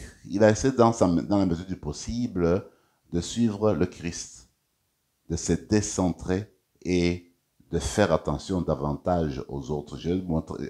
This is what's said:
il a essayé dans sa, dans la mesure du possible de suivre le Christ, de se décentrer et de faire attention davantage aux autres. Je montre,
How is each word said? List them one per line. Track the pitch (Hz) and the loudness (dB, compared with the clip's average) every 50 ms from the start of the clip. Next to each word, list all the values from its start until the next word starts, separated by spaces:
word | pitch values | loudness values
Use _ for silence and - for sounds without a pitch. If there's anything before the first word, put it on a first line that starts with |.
| - - - _ - - | -18 -18 -20 _ -12 -6
il | - 101 107 | 2 6 6
a | 107 | 6
essayé | 110 - - 135 127 | 6 6 2 2 4
dans | 117 117 113 113 | 6 6 6 6
sa, | - - 90 | 4 2 2
dans | 87 80 - - 104 98 | 2 2 0 0 0 0
la | 98 92 | 2 2
mesure | 85 82 92 | 0 -2 -4
du | 95 92 | -8 -10
possible | - - 76 73 - - 110 113 120 123 113 92 92 85 82 87 98 - - - _ _ _ _ _ _ _ | -8 -8 -8 -10 -8 -8 -8 -6 -4 -4 -4 -2 2 2 4 2 2 0 -6 -18 _ _ _ _ _ _ _
de | - 87 | -4 -4
suivre | 85 - - 113 120 113 101 101 107 107 98 | -4 -4 0 0 0 0 2 2 2 2 2
le | 76 90 - | 2 0 -2
Christ, | - - 85 85 85 - - - - - - _ _ _ _ _ _ _ _ _ _ _ _ _ _ _ _ - | -2 -4 -8 -8 -8 -8 -12 -14 -18 -20 -20 _ _ _ _ _ _ _ _ _ _ _ _ _ _ _ _ -6
de | 80 | -6
se | - - - 85 | -4 0 0 0
décentrer | - - - 107 107 104 - - - 92 87 80 - - 90 92 98 107 - _ _ _ _ _ _ - | 0 0 2 2 2 2 0 -2 0 0 0 0 -2 -2 -2 -2 -2 -2 -6 _ _ _ _ _ _ -4
et | 85 90 87 87 87 87 90 - _ _ _ _ _ _ _ _ - | 0 0 2 2 2 0 -2 -6 _ _ _ _ _ _ _ _ -6
de | 82 80 | -4 -4
faire | - - - 107 104 85 80 | -4 -2 2 2 4 4 4
attention | 78 - 78 73 71 - - 95 90 | 2 2 0 -4 -4 -4 -2 -2 -2
davantage | 82 - 78 65 71 73 71 69 - 92 90 87 80 73 65 64 - - | 0 0 -2 -2 -2 -4 -4 -4 -2 -2 0 0 0 -2 -4 -6 -8 -10
aux | 67 69 64 67 | -10 -10 -8 -6
autres. | 78 73 73 - 71 64 | -6 -6 -6 -8 -12 -8
Je | - 82 90 | -4 -2 -2
montre, | 95 92 90 80 80 - - - - 69 - | -2 -2 -2 -4 -4 -4 -6 -8 -10 -10 -10